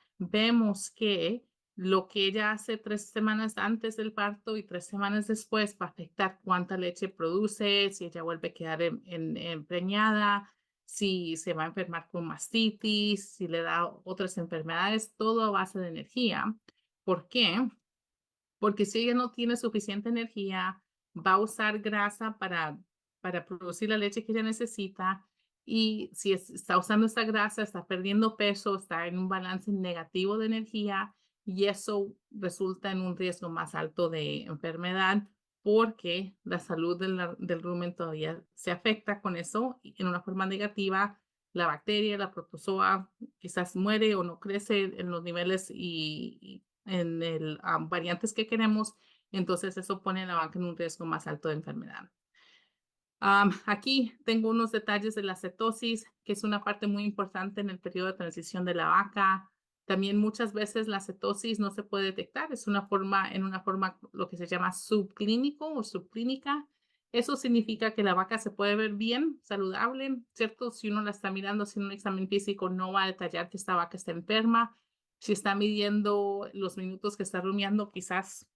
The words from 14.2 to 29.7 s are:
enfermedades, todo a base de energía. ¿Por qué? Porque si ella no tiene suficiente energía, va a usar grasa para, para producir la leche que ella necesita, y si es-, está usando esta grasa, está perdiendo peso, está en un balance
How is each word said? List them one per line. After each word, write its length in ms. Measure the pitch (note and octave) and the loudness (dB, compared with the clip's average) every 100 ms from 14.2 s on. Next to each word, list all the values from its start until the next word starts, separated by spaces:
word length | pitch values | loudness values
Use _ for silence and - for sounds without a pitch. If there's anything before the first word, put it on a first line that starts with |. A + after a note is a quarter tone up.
| F#3 - | -4 -4
enfermedades, 760 | E3+ E3 D#3+ E3 F#3+ A3 G#3+ - | -4 -4 -4 0 0 0 -2 -2
todo 260 | A3 A3+ | 0 2
a 80 | A3 | 2
base 280 | F#3+ F#3 G3 | 2 0 -4
de 100 | F3+ | -6
energía. 640 | D#3+ - - A#3+ - G#3+ A3 _ _ _ _ | -6 -8 0 0 2 -2 -4 _ _ _ _
¿Por 240 | - F3 - | 0 0 2
qué? 420 | B3 G#3+ F#3 B3+ - _ _ _ _ _ _ _ _ | 2 4 4 0 -2 _ _ _ _ _ _ _ _
Porque 280 | G#3 G3+ G3+ | 2 2 2
si 140 | A3+ | 2
ella 140 | A#3+ | 2
no 180 | A#3+ B3 | 2 0
tiene 260 | A#3+ A#3+ A#3+ | 0 0 0
suficiente 520 | A#3 G#3+ G#3 G3+ G#3+ | 0 -2 -2 -4 -2
energía, 720 | A#3 A3+ - G3 F#3 F#3 F#3+ _ _ _ F3+ | -2 -4 -4 -4 -2 -4 -6 _ _ _ -2
va 180 | F3 | 6
a 60 | F#3+ | 6
usar 400 | G#3+ - G#3+ G#3+ | 6 2 0 0
grasa 580 | G#3 G#3 G#3 - A3 G#3+ | 0 2 0 0 -6 -4
para, 420 | F#3+ F3 D#3 D3 - _ _ _ | -4 -2 -2 -4 -14 _ _ _
para 240 | F#3 F3 E3+ | -4 -4 -4
producir 440 | F3+ F3+ E3 G#3+ | -8 -8 -2 0
la 80 | G#3+ | 2
leche 280 | G3+ G3+ A3 | 0 -2 -2
que 60 | |
ella 120 | A3 | 0
necesita, 800 | A3 A3 A#3 - G3 G3 F#3 F3+ _ _ _ _ - | 0 0 -4 -4 -6 -2 -2 -2 _ _ _ _ -2
y 440 | A3+ A3 G#3+ - | 2 2 2 -4
si 180 | - G3 | -2 2
es-, 180 | F#3 - | 2 0
está 280 | - - F3+ | -10 2 4
usando 280 | - G#3+ A3 | 6 6 4
esta 200 | A3 A3 | 4 0
grasa, 360 | G#3+ G#3 A3 | 2 0 0
está 240 | G#3 F#3 F3 | -4 -4 -4
perdiendo 520 | F#3 F#3+ G3+ A3 A3 | -2 2 4 4 4
peso, 400 | G#3 G3+ - F#3+ | 0 0 0 -2
está 300 | - E3 E3+ | -2 -4 -2
en 120 | F3+ | -2
un 80 | F#3 | 0
balance 440 | F#3+ F#3 F#3 F#3+ | -2 -2 -4 -2